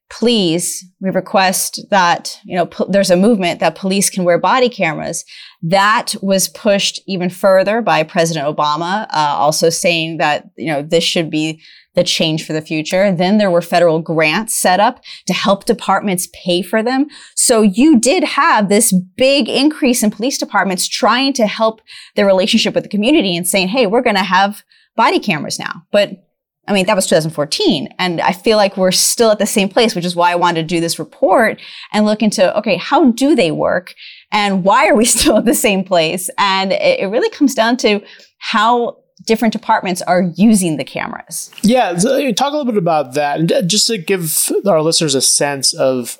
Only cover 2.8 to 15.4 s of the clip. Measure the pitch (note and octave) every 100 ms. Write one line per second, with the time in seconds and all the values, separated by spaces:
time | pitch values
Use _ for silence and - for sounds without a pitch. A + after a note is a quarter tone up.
2.8 | G3+ G3 F#3+ F3+ G3+ A3 F3 - E3+ -
3.8 | F#3+ G3 F#3+ - F3 E3+ F3+ B3+ B3 -
4.8 | E3 D3+ D3+ D#3+ - - - _ E3 F#3+
5.8 | G3+ A#3 - G#3+ G3 F#3+ E3+ - A3 G3+
6.8 | - - - F#3+ F3+ F#3 G3 F#3+ F#3+ A3+
7.8 | G#3 D#3 D#3 F#3 E3 D#3+ C#3+ D3+ D3+ D3+
8.8 | E3+ G#3 - - D3 - D3 - E3 E3
9.8 | F3 E3+ D#3+ D#3+ D#3 D3 - - C#3+ C#3+
10.8 | D3+ E3+ - F#3 D#3 D#3 D#3 D#3 - -
11.8 | _ - F3 - E3 D#3 - D#3 D#3 D#3
12.8 | D3+ F#3 G3+ F3 F3+ G#3+ G3+ F3 E3+ F3
13.8 | E3+ D#3+ E3 D#3+ D#3 E3+ A3 - G3 F#3
14.8 | G#3 - - - - F3+